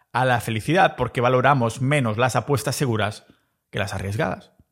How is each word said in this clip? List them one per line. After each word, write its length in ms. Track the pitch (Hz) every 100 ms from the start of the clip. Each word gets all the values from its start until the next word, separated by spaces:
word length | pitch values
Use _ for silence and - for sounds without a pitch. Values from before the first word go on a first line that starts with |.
| _
a 120 | 120
la 160 | 131 120
felicidad 560 | - 110 - 175 165 -
porque 240 | 123 -
valoramos 600 | 123 127 127 139 117 127
menos 340 | 131 147 117 107
las 180 | 123 120
apuestas 400 | 107 139 - 123
seguras 500 | 117 110 104 - - _ _ _ _
que 80 | -
las 140 | 98
arriesgadas. 580 | 98 95 107 98 - - _ _